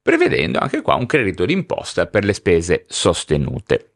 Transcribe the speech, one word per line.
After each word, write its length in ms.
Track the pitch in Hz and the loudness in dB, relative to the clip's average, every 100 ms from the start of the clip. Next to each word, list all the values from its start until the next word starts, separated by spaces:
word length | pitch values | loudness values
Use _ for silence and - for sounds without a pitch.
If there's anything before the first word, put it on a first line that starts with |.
prevedendo 580 | - 320 349 62 73 - | 2 2 2 0 0 0
anche 220 | 139 311 | -2 -2
qua 140 | - 135 | 0 0
un 100 | 123 | 2
credito 400 | 147 101 85 92 | 0 0 -2 -2
d'imposta 640 | 190 175 - - - 85 | -2 -2 -6 -4 -4 0
per 180 | 104 101 | 0 0
le 80 | |
spese 520 | 98 - 85 85 82 _ | 0 2 2 2 -2 _
sostenute. 1040 | - 95 82 - 73 65 62 - 60 - | -2 0 -2 -2 -2 -2 -6 -2 -2 -2